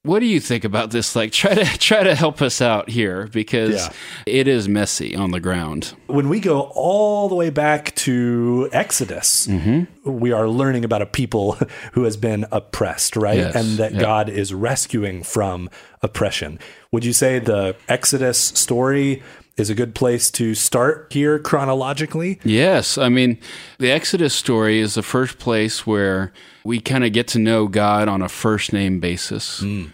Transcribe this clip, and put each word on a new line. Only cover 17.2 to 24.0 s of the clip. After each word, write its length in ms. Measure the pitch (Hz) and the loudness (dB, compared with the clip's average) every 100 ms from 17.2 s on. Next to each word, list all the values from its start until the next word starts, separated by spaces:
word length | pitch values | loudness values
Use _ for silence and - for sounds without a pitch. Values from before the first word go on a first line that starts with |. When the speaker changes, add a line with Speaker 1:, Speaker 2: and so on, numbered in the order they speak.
| 131 127 | 2 2
Speaker 2:
the 340 | 117 104 95 95 - | 0 0 -2 -4 -4
Exodus 500 | 127 - 139 131 117 | -2 0 0 0 0
story 800 | - - - 123 127 139 139 135 - - _ - | 0 0 0 0 2 2 0 -2 -8 -20 _ -4
is 120 | 107 | -2
a 60 | |
good 200 | 107 117 | -2 -4
place 360 | 110 127 120 - | 0 0 2 0
to 240 | - 117 | 0 -2
start 540 | 107 - 127 127 156 - | 0 0 2 2 0 -4
here 280 | 143 147 151 | 0 2 2
chronologically? 1000 | 151 151 139 135 131 139 151 160 175 190 | 0 0 0 0 -2 -4 -6 -4 -4 -4
Speaker 1:
Yes. 520 | 113 110 175 - - - | 0 4 4 4 2 0
I 140 | 127 | 2
mean, 260 | 127 123 117 - - - - | 4 2 0 -6 -18 -18 -2
the 120 | 127 | 2
Exodus 420 | 147 | 2